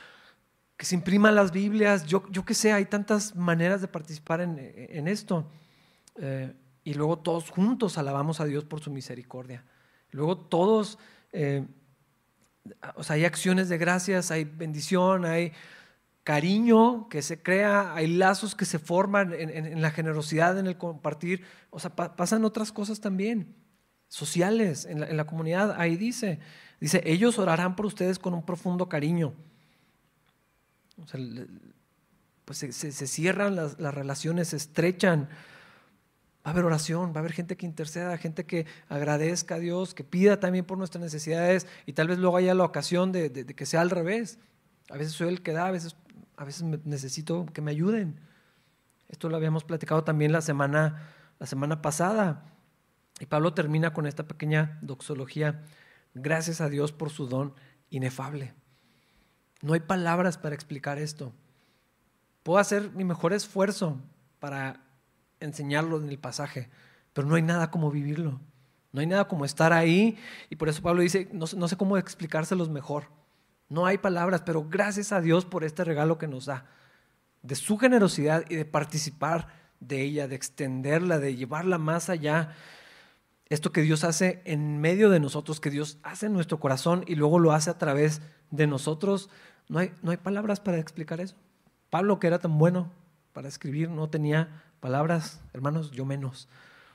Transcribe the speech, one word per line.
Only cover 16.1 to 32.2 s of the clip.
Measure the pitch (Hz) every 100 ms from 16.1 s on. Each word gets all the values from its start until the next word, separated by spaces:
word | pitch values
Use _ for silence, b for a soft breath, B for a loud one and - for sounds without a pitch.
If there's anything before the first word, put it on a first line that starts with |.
| _
cariño | - 147 170 208 233 226 233 240 214
que | 151
se | 151 165
crea, | 175 190 208 202 185
hay | 160 160
lazos | 175 185 196 208
que | -
se | 196 160
forman | - 175 196 202 185
en, | 160 160
en, | 160 156
en | 160
la | 156
generosidad, | 156 160 151 151 156 170 190
en | 190
el | 180
compartir. | 175 147 151 147 170 185 B B B
O | 156
sea, | 180
pa-, | - 175 -
pasan | 175 220
otras | 220 220 214
cosas | 214 202 214
también, | 208 190 208 226 160 - _ _ _ _ _
sociales, | - 147 170 185 226 202 135 -
en | 151
la, | -
en | 156
la | 151
comunidad. | 165 160 180 208 -
Ahí | 170 170
dice, | 226 240 208 151 B B B B
dice, | 151 185
"Ellos | 160 170 233 226
orarán | 180 165 180 185
por |
ustedes | 208 - 180 185
con | 185
un | 175 170
profundo | 170 180 180 180
cariño". | 151 147 170 160 - b b b b b b _ _ _ _ _ _ _ _ _ -
O | 151
sea, | 135
le-, | 123 120 - 92 - _ _ _ _ _